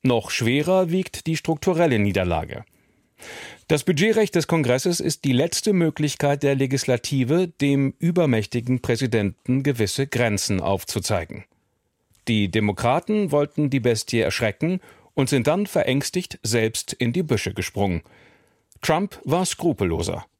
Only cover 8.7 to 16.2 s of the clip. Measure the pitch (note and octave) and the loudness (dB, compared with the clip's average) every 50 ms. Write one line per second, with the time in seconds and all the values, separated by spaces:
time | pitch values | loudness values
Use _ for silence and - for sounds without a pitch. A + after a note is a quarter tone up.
8.7 | B2+ A#2+ - - A#2+ G#2+ C3+ A#2 A2+ A2+ G2+ G2+ - _ _ - B2+ C3+ C3 C#3+ | -2 -2 0 -2 0 0 0 0 0 2 0 0 -4 _ _ -2 -2 0 0 0
9.7 | C3 A#2 G#2+ F#2+ - - C#3 C#3 - A#2+ B2 A2+ G#2 F#2+ - - G2+ F#2 - E2+ | 0 0 0 -2 0 -4 -4 -2 0 0 0 2 0 0 0 0 -2 0 0 0
10.7 | G2 F#2 - - - A2 F#2+ - A2 F2+ E2 - - - - _ _ _ _ _ | -2 -2 -2 -6 -6 -4 -2 -2 -2 -2 -2 -6 -12 -16 -16 _ _ _ _ _
11.7 | _ _ _ _ _ _ _ _ _ _ _ - A2+ G#2+ G2+ F#2 E2 A2 G#2+ G#2 | _ _ _ _ _ _ _ _ _ _ _ 0 2 2 2 2 2 0 2 0
12.7 | G2 - A#2 A#2+ C3 E3+ - - G#3+ G#3+ G3+ D#3+ D3 D3 D3 D3+ _ - D3+ C#3 | -2 0 0 2 0 0 0 -2 -2 0 0 0 0 0 0 0 _ -2 0 0
13.7 | C3+ C3+ A2 B2 A2+ G#2+ - - - A#2 - - - - A#2 G#2+ - _ D#3+ E3 | 0 0 2 0 0 0 -2 -2 0 0 0 0 0 0 -2 -2 -2 _ -2 -2
14.7 | F#3 F3+ - - - - _ _ _ - C3+ B2 D3 C3 A2+ C#3+ D#3 F#3+ G#3 - | -2 -4 -8 -14 -20 -20 _ _ _ -2 0 2 2 2 2 2 0 0 -2 0
15.7 | - E3+ - - B2+ C#3+ - - - F#3 | 0 0 0 2 0 0 -2 -2 -4 -6